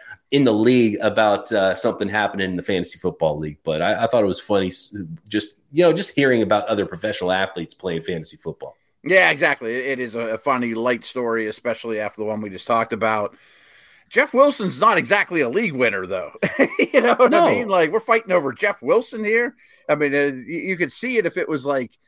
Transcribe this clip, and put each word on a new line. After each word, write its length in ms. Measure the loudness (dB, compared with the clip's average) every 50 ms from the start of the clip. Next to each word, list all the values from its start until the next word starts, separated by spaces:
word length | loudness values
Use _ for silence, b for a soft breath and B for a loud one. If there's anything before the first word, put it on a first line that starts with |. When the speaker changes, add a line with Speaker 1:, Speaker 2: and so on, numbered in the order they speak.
| B B B B _ _
Speaker 1:
in 120 | 2 4 4
the 100 | 4 4
league 420 | 4 4 6 6 6 4 4 2 0
about, 500 | 0 0 2 4 4 4 4 2 0 -2
uh, 220 | 0 2 2 2 2
something 340 | 0 0 -2 -2 -2 -4 -2
happening 440 | 0 0 0 0 -2 -2 -4 -2
in 40 | -2
the 60 | -4
fantasy 380 | -4 -2 -2 -2 -2 -4 -8 -6
football 400 | -6 -6 -2 0 -2 -2 0 -2
league. 180 | -6 -8 -10 -8 _
But 180 | -4 -2 0
I, 220 | 0 0 0 0 0
I 40 | 2
thought 160 | 2 2 2
it 40 | 2
was 120 | 0 -4
funny, 280 | -2 0 0 0 0 0
s-, 280 | -2 -4 -6 -6 -6 -10 -12 -12 -14 -16 _ -6
just, 300 | -4 -4 -4 -4 -8 _ _ _
you 120 | 0 4 4
know, 80 | 4
just 200 | 4 2 -2 -4
hearing 320 | 0 0 2 4 4 2 4
about 240 | 2 2 0 2 0
other 180 | -2 -2 -2
professional 460 | -4 -6 -6 -6 -6 -4 -4 -2 -2
athletes 420 | 0 0 -2 -4 -4 -10 -10 -10 -12
playing 300 | -10 -6 -6 -4 -4 -4
fantasy 340 | -6 -8 -6 -8 -10 -12 -10
football. 400 | _ -12 -12 -12 -16 -18 -18 _ _ _ _ _ -2
Speaker 2:
Yeah, 280 | 2 4 4 4 4
exactly. 420 | 2 2 0 0 0 -2 -4 -6 -6
It 240 | -4 -4 -4 -4 -4
is 160 | -6 -6 -6
a, 60 | -6
a 180 | -4 -4 -6 -4
funny, 380 | -2 0 0 0 0 -2 -2
light 280 | -2 0 0 -2 -2 -4
story, 440 | -8 -6 -4 -4 -2 -2 -2 -2 -4
especially 520 | -6 -6 -6 -6 -6 -6 -6 -6 -6 -4
after 220 | -6 -6 -6 -6
the 60 | -6 -4
one 140 | -4 -4
we 100 | -6 -8
just 160 | -10 -12 -2 0
talked 260 | 0 0 2 0 -2
about. 420 | -2 0 0 0 0 -2 -4 B B B B B B B B B B B B B B B _
Jeff 240 | 0 0 0 2 4
Wilson's 460 | 4 4 4 4 0 -2 -4 -2 2
not 200 | 2 4 4 2
exactly 420 | 2 2 2 2 2 0 0 0
a 80 | 0 0
league 240 | 0 0 -2 -2 0
winner, 320 | 0 0 0 0 -2 -4
though. 260 | -4 -6 -6 -6 -8 -6 -4 -4 -4 0 0
<laughs> 100 | 0 0 2 0 -2 2 2
You 80 | 2
know 140 | 4 4 4
what 180 | 4 4 4 6
I 60 | 4
Speaker 1:
No. 100 | 4 4
Speaker 2:
mean? 180 | 4 2 0 2
Like, 240 | 2 2 2 2
we're 80 | 0 -2
fighting 320 | 0 2 2 2 2 2
over 200 | 0 0 0 0 -4
Jeff 280 | -2 -2 -2 -2 -4
Wilson 420 | 0 2 2 2 2 0 -6 -6 -2
here. 320 | 0 0 0 0 -2 -6 b b b b b b -2
I 80 | 0
mean, 180 | 0 2 0 2
uh, 180 | 2 0 0
y-, 120 | -2 -4 -10
you 320 | -8 -8 -6 -4 -6 -4 -2
could 140 | -4 -4
see 260 | -4 -6 -6 -2 0 0
it 80 | 0
if 120 | 0 -2 -4
it 100 | -4 -4
was 180 | -4 -4 -2
like, 260 | -2 -2 -2 -4 -6 -10 b b